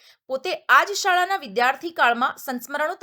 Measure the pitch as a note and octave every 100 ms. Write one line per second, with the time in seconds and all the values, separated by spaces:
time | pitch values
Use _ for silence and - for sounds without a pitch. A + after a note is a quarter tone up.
0 | _ _ - C4 F#4 - - C4 G4+ G4
1 | G4 F4+ F4+ G4 C4 F#3+ B3 C#4 E4+ E4
2 | B3+ A#3 C4 - - B3 - C#4+ D#4 F#4